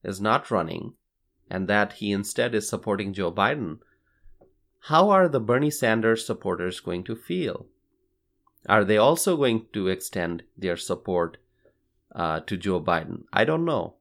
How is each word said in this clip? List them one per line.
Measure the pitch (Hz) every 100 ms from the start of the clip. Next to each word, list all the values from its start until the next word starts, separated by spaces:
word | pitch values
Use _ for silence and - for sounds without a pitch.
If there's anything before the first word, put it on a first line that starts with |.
is | 95 98
not | 104 123 -
running | 104 82 85 - - _ _ _ _ _
and | 92 92
that | 104 104
he | - 104
instead | 101 101 - 120
is | 110 104
supporting | 98 - 101 98
Joe | 95 87
Biden, | 87 104 147 92 76 _ _ _ _ - - _ _ _ _
how | - 156 196
are | 190 180
the | 139
Bernie | 110 127 151
Sanders | - 120 110 113 113
supporters | - 107 98 90 90 90
going | - 90
to | 92 113
feel? | - 180 135 - - _ _ _ _ _ _ _ _ _ -
Are | 107
they | 98 107
also | 123 170 - 165
going | 131 113 110
to | 113 92
extend | 92 - 98 85 85 - -
their | 92 87
support, | - 90 - 90 85 - _ _ _ _ _ _ _
uh, | - 82 80
to | - 95
Joe | 98 90
Biden? | 82 82 78 - -
I | -
don't | 120 160
know. | 170 131 82 _